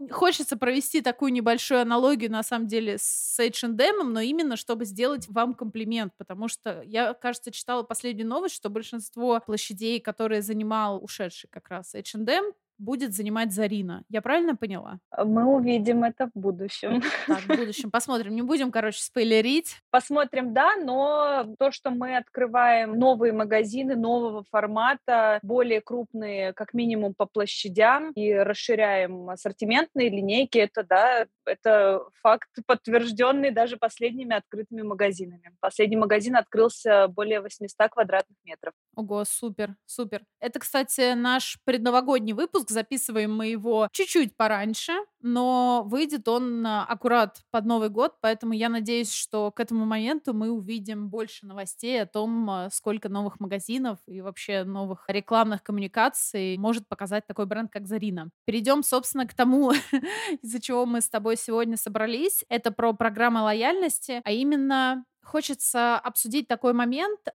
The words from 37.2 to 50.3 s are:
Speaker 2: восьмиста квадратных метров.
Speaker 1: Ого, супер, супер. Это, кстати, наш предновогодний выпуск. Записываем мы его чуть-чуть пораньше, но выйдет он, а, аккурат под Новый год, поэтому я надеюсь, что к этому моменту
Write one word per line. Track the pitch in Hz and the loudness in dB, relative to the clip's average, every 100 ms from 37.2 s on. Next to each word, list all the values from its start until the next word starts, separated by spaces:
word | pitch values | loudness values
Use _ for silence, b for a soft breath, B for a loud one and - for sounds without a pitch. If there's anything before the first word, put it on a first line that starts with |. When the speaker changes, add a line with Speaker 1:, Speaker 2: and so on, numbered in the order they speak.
| 208 208 | -2 -2
Speaker 2:
восьмиста | 202 - 202 - 220 | -4 -10 -6 2 2
квадратных | 233 190 190 - _ | 2 2 2 0 _
метров. | 170 160 165 - _ - | -20 -14 -14 -14 _ -10
Speaker 1:
Ого, | 208 208 208 | -6 -4 -4
супер, | - 240 196 208 202 - | -4 -6 -6 -8 -8 -12
супер. | - 220 202 - _ | -10 -8 -8 -12 _
Это, | 247 254 | -8 -8
кстати, | - 269 262 - 247 | -2 -2 0 2 2
наш | 240 247 254 - - - | 2 2 0 -2 -4 -2
предновогодний | 247 240 247 262 262 214 | 0 4 4 4 2 0
выпуск. | 214 339 370 220 | -2 0 -2 -2
Записываем | 220 214 262 - 220 214 214 | -4 -2 -4 -2 -2 -2 -2
мы | 220 | -4
его | 226 226 220 208 | -4 0 2 2
чуть-чуть | - 381 349 247 - | 0 2 2 2 2
пораньше, | 220 208 214 220 - 359 415 _ | 0 0 -2 -4 -4 -4 -6 _
но | 240 240 247 254 247 240 208 | -2 0 2 2 2 2 0
выйдет | 262 302 294 226 | -2 -2 -2 0
он, | 240 247 233 226 | 0 0 -2 -2
а, | 208 | -2
аккурат | 190 233 247 240 208 - _ | -4 -2 2 4 2 -2 _
под | 233 214 | -2 0
Новый | 226 214 | 0 0
год, | 208 302 - | 0 -2 0
поэтому | 220 220 226 | -2 0 -2
я | 220 233 | -2 -2
надеюсь, | 233 214 240 220 | -2 -2 -2 -2
что | - - 214 208 | -6 -6 -4 -2
к | - | -4
этому | 233 226 220 | -4 -2 0
моменту | 220 226 311 - | 0 -2 -2 -2